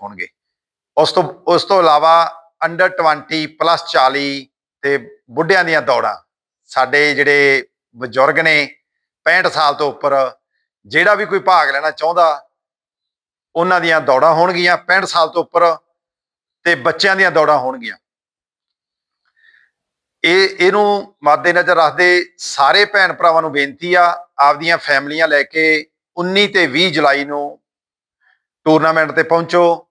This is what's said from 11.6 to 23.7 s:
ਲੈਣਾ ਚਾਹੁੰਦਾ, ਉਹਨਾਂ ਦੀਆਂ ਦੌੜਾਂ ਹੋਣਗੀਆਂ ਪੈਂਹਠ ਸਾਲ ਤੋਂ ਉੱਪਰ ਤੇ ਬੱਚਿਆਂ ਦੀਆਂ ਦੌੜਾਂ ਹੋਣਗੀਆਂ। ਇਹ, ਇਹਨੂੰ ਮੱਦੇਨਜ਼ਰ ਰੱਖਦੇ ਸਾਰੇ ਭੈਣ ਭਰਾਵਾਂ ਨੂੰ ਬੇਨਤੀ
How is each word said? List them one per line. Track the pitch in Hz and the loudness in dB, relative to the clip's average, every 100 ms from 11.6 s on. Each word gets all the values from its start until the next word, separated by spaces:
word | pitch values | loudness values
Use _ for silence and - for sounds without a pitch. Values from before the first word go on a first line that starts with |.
| 147 | 0
ਲੈਣਾ | 139 156 | -2 -6
ਚਾਹੁੰਦਾ, | 147 156 175 165 143 _ _ _ _ _ _ _ _ _ _ _ | -4 -2 2 0 0 _ _ _ _ _ _ _ _ _ _ _
ਉਹਨਾਂ | 165 180 180 | -4 0 0
ਦੀਆਂ | 165 160 | 2 0
ਦੌੜਾਂ | 143 131 156 | 2 2 4
ਹੋਣਗੀਆਂ | 160 180 175 175 170 | 4 0 0 0 -2
ਪੈਂਹਠ | - 190 | 0 -2
ਸਾਲ | 185 175 160 | 0 -2 -2
ਤੋਂ | 170 | -2
ਉੱਪਰ | 135 175 170 160 _ _ _ _ _ _ _ _ | -4 0 0 0 _ _ _ _ _ _ _ _
ਤੇ | 170 | -4
ਬੱਚਿਆਂ | 151 156 - 196 190 | -2 -2 -2 -2 2
ਦੀਆਂ | 185 | 2
ਦੌੜਾਂ | 156 151 147 | 2 2 0
ਹੋਣਗੀਆਂ। | 127 127 113 98 _ _ _ _ _ _ _ _ _ _ _ _ _ _ _ _ _ _ _ _ _ _ | -2 -8 -14 -16 _ _ _ _ _ _ _ _ _ _ _ _ _ _ _ _ _ _ _ _ _ _
ਇਹ, | 160 185 190 - | 0 2 0 0
ਇਹਨੂੰ | 185 208 208 202 196 _ | 0 2 0 -2 -6 _
ਮੱਦੇਨਜ਼ਰ | 147 147 170 175 175 165 | 0 2 2 0 0 2
ਰੱਖਦੇ | 151 143 180 180 175 _ | 0 2 2 2 -2 _
ਸਾਰੇ | - - 139 185 | -12 0 2 2
ਭੈਣ | 202 202 180 | 0 0 0
ਭਰਾਵਾਂ | 139 170 160 | 0 0 2
ਨੂੰ | 160 | -2
ਬੇਨਤੀ | 143 139 | -4 -4